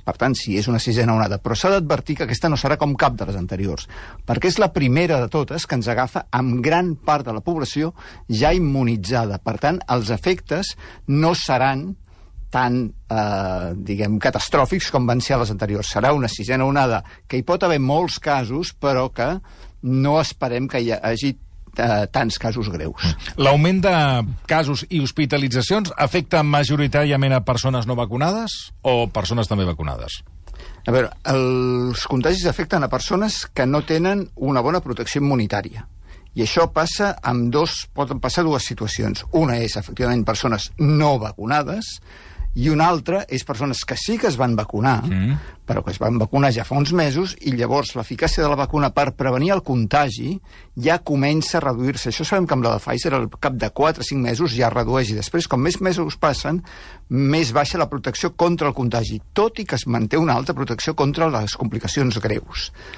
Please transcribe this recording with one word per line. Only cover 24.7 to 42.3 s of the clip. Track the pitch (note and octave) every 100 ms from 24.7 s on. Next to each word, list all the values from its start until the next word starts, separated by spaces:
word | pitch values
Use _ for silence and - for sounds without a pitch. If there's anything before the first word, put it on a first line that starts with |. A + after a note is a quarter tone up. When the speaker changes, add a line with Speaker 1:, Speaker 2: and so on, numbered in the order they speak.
| C3+ -
Speaker 2:
i | E3+
hospitalitzacions | C3 - C#3+ D3 C3+ B2 - G#3 F#3 -
afecta | - A3 - E3+ D3
majoritàriament | D3 C#3+ D3 C#3+ D3 D3 C#3+ C3+
a | C3
persones | A2 A#2+ C3 B2+ A2
no | B2
vacunades | A2+ B2 D#3+ G#3 A3+ - - -
o | C3+ A#2+ A2+
persones | G#2+ F#2 A#2 G#2+
també | G2+ F#2
vacunades? | D#2 D2+ B1 A1+ - - - - - - - -
Speaker 1:
A |
veure, | B2+ A#2 -
els | - C3 B2+ B2+ B2+ B2 B2+ A#2+ -
contagis | C3 D3+ F#3 F3
afecten | - D#3 F3+ B2+
a |
persones | C3 - F3+ G#3+ - -
que | - C3
no | D3
tenen | - D#3+ F#3 G3+ - -
una | C3 C3+
bona | B2 F3
protecció | D#3 A#2 A2 D#3
immunitària. | C#3+ C3 G#2+ G2+ G2 A2 - - - - - -
I | A2
això | F3 E3
passa | D#3 E3 - G3+ -
amb | B2 B2 A#2+
dos, | D3 E3 - -
poden | - C3+ C3+
passar | B2+ - D#3+
dues | C#3
situacions. | - A#2 A2 - A2 G2 -
Una | D#3 D#3 A#2
és, | A2+ G#2+
efectivament, | - - B2 A#2+
persones | G#2+ G#2+ C3 G#2+ - -
no | D3+ D3+ D3+ C3
vacunades, | G#2+ - A2 D3 C3+ G3+ - - - - -